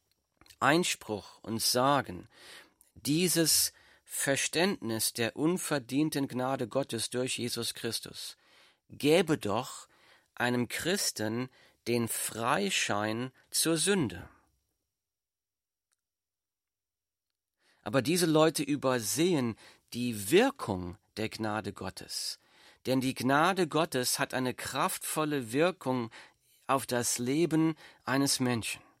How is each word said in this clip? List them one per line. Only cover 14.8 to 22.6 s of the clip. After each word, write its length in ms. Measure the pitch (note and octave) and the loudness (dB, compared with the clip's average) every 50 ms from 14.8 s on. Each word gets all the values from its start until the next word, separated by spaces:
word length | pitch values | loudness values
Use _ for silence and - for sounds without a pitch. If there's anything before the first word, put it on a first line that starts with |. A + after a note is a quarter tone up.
| _ _ _ _ _ _ _ _ _ _ _ _ _ _ _ _ _ _ _ _ _ _ _ _ _ _ _ _ _ _ _ _ _ _ _ _ _ _ _ _ _ _ _ _ _ _ _ _ _ _ _ _ _ _ _ _ _ _ _ _ - | _ _ _ _ _ _ _ _ _ _ _ _ _ _ _ _ _ _ _ _ _ _ _ _ _ _ _ _ _ _ _ _ _ _ _ _ _ _ _ _ _ _ _ _ _ _ _ _ _ _ _ _ _ _ _ _ _ _ _ _ -10
Aber 180 | - A2 C#3 | 0 0 2
diese 240 | A2+ C3+ F3 F3 F3+ | 2 4 2 4 4
Leute 380 | D#3+ D3+ D#3 D#3 E3 D#3 - D3 | 4 6 6 6 6 4 0 -2
übersehen 920 | - D3 B2+ B2+ C3+ B2+ B2 A2 G2+ - C3 E3 F#3+ F3 C#3 B2 A#2 G#2 - - - - _ _ - - | -2 -2 0 0 0 0 0 -2 -2 0 2 2 2 2 2 0 -2 -4 -6 -12 -20 -20 _ _ -12 -8
die 380 | A#2+ B2 B2 A2+ G#2 G2+ F#2 | -6 -4 -4 -4 -4 -2 4
Wirkung 680 | D#3+ G3 B3 C4+ - - - - G2 F2+ F2+ F2+ F#2 - _ _ - - | 4 6 6 4 2 -4 -4 -4 -4 -4 -4 -8 -10 -14 _ _ -8 -6
der 120 | A2 G#2+ | -6 -6
Gnade 420 | - - A2 G#2+ G#2 G#2+ G2 G#2 | -6 -4 -4 -4 -4 -4 -4 -6
Gottes. 680 | - - G2 F#2+ - - - - - - - - - - _ _ _ - | -8 -8 -10 -10 -10 -12 -14 -10 -10 -8 -8 -8 -10 -10 _ _ _ -20